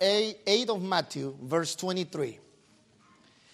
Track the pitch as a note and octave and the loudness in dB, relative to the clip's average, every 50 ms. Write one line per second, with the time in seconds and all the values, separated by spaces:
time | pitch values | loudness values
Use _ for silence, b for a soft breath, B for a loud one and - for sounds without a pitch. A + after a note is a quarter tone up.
0 | F#3 G3 G3+ G#3 G#3+ A3 G#3+ - - - G3+ A3 B3 A3 A3+ G3 F3+ F#3+ F#3 F3 | 2 4 4 4 2 0 -2 -4 0 2 4 4 4 2 -2 -2 -2 0 0 0
1 | D3+ - - C#3+ C3+ C#3 C3+ C#3 C3 B2+ C#3+ E3 E3 D3+ - - - F#3 F#3 F#3 | 0 -2 -4 -8 -6 -8 -8 -10 -6 -2 0 0 0 0 -4 -4 -4 -2 -2 -2
2 | F3+ - - E3 C#3+ A#2+ A2 - - - _ _ _ _ _ _ _ _ _ _ | -4 -4 -4 -4 -4 -4 -6 -10 -18 -20 _ _ _ _ _ _ _ _ _ _
3 | _ _ b b b b b b b b | _ _ b b b b b b b b